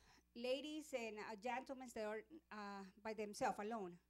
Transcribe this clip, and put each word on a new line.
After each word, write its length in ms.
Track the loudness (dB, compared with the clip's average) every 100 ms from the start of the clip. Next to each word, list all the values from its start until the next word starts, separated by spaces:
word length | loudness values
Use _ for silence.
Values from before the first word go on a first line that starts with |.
| -18 -20 -12
Ladies 580 | -2 4 4 2 -4 0
and, 240 | 0 0 -2
uh, 180 | -4 -2
gentlemen 480 | 0 0 -2 -4 -4
that 100 | 0 0
are, 180 | 0 -4 -12 -8
uh, 320 | -6 -4 -4 -6 -4
by 100 | -2
themselves, 440 | 0 0 4 4 4
alone. 400 | 2 2 0 -4